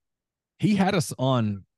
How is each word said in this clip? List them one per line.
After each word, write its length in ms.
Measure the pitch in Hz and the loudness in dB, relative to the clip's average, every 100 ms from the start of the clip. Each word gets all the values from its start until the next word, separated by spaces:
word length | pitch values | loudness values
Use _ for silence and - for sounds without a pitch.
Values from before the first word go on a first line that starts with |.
| _ _ _ _ _ _ | _ _ _ _ _ _
he 160 | 180 208 | 0 2
had 180 | 190 202 | 2 0
us 180 | - - | -4 -4
on 460 | 131 127 110 101 - | 0 0 0 -4 -10